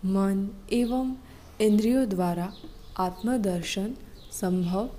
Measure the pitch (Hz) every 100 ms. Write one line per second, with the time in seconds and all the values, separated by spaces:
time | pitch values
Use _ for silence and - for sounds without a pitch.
0 | 190 196 196 196 196 - - 240 240 254
1 | 262 262 - - - - 214 214 220 254
2 | 247 185 180 175 180 - - - - -
3 | 185 185 220 254 202 180 165 - 202 262
4 | - - - - 190 185 175 185 240